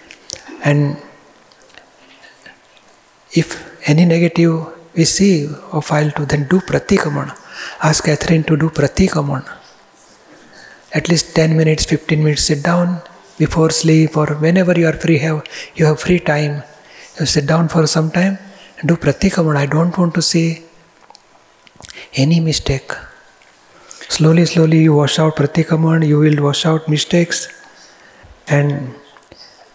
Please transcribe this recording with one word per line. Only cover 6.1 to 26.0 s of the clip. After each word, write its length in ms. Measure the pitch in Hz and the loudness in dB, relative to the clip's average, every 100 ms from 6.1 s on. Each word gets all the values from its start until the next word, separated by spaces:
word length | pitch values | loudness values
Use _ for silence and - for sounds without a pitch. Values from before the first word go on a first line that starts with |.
two, 140 | 147 143 | -2 -2
then 220 | 147 139 | -2 0
do 120 | 185 | -2
pratikamana. 760 | - - - 196 156 143 139 - - - - - | 0 -4 0 0 0 -4 -8 -12 -20 -18 -16 -4
Ask 220 | 156 156 | 0 0
Catherine 400 | - 147 - 165 | 0 -2 0 0
to 120 | 156 156 | 2 0
do 140 | 160 | 0
Pratikraman. 720 | - 143 - 185 156 143 135 - - - _ _ _ - - _ - - - - - - | 0 -2 0 0 0 -4 -6 -10 -20 -20 _ _ _ -20 -20 _ -20 -20 -20 -20 -20 -8
At 160 | 156 - | -6 -2
least 260 | 165 - | -2 -2
ten 220 | 165 160 160 | 0 2 2
minutes, 280 | 156 151 | 2 0
fifteen 380 | - 156 - 156 | -2 -4 -2 0
minutes, 200 | 151 143 | 0 0
sit 180 | - 147 | -2 -2
down 400 | 170 175 175 175 - - - - | 0 0 0 -4 -10 -20 -12 -4
before 320 | 147 165 160 | -2 0 0
sleep 460 | 160 160 160 156 151 | 2 2 4 2 0
or 100 | 147 147 | -2 0
whenever 420 | 156 185 180 170 | 0 2 2 2
you 80 | 165 | 0
are 60 | |
free, 240 | 156 165 151 | 0 0 0
have, 260 | 160 156 - - - | 0 -4 -8 -16 -10
you 100 | - 156 | 0 0
have 140 | 147 | 2
free 200 | - 175 | 0 0
time. 420 | - 147 147 147 - - - - - - | 0 -2 -2 -4 -10 -20 -20 -20 -16 -6
You 60 | 147 | -2
sit 200 | 156 139 | -2 0
down 220 | 160 160 | 0 0
for 180 | 165 151 | 0 0
some 240 | 165 160 | 0 -2
time 280 | 175 190 190 - - - - | 0 0 -2 -10 -20 -20 -6
and 100 | 147 | -2
do 80 | 170 | 0
Pratikraman. 600 | 147 - 196 180 160 147 | 0 0 0 0 0 0
I 100 | 143 | 0
don't 300 | 156 170 175 | 0 0 0
want 160 | 175 | 0
to 80 | 170 | 0
see 400 | - 170 165 160 - - _ _ _ - _ _ _ _ _ - - - - | 0 0 0 -4 -12 -20 _ _ _ -20 _ _ _ _ _ -20 -20 -18 -8
any 260 | - 139 165 | -2 2 2
mistake. 520 | 160 - - 135 - - - - _ _ _ _ _ - - - - | 2 -2 -2 -4 -6 -14 -16 -20 _ _ _ _ _ -20 -20 -20 -8
Slowly, 380 | - 156 170 165 | 0 2 4 2
slowly 360 | 170 160 160 | 2 4 4
you 120 | 160 | 4
wash 240 | 147 143 - | 4 2 2
out 180 | 156 151 | 0 0
Pratikraman, 720 | 143 - 156 160 160 165 | -2 0 0 0 2 2